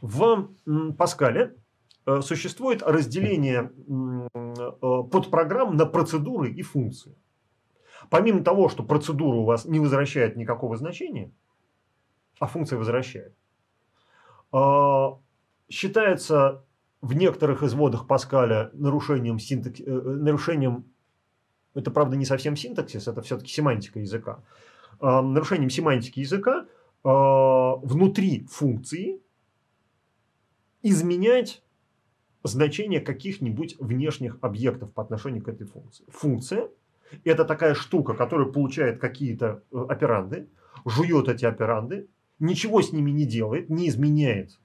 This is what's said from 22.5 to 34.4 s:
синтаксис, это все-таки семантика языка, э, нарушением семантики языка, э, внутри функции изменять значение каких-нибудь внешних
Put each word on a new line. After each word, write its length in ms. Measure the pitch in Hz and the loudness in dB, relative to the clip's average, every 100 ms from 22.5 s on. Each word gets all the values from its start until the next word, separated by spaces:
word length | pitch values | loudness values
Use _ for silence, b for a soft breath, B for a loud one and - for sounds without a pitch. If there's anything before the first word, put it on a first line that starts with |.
| 147 | -6
синтаксис, 520 | 240 220 143 110 98 | -6 -8 -6 -8 -8
это 140 | 113 | -8
все-таки 300 | 113 120 - | -8 -8 -8
семантика 480 | - 147 113 98 113 | -2 0 0 -4 -10
языка, 440 | 101 101 - 104 b b b b b b | -8 -8 -10 -14 b b b b b b
э, 200 | 139 131 | 2 4
нарушением 480 | 131 135 160 185 131 | 4 0 0 0 0
семантики 500 | 127 160 131 120 - | 0 0 0 -2 -8
языка, 440 | 139 196 214 285 B B B _ | -4 -2 0 -2 B B B _
э, 40 | 135 135 139 135 135 131 127 131 | 2 6 6 6 6 6 4 0
внутри 640 | 127 139 196 196 190 143 - | -2 4 4 4 0 0 -6
функции 760 | - 147 117 - 160 214 381 _ _ _ _ _ _ _ _ _ _ _ _ _ _ _ _ | -2 -2 -2 -6 -8 -6 -8 _ _ _ _ _ _ _ _ _ _ _ _ _ _ _ _
изменять 800 | 220 180 170 175 202 247 233 - _ _ _ _ _ _ _ _ | 2 2 2 2 4 4 2 -8 _ _ _ _ _ _ _ _
значение 580 | 131 113 147 147 214 190 | -6 0 0 0 -4 -4
каких-нибудь 760 | - 139 196 196 120 107 165 - | -4 -8 -8 -6 -6 -4 -6 -8
внешних 580 | 127 127 151 147 123 - | -6 -2 -2 -4 -8 -6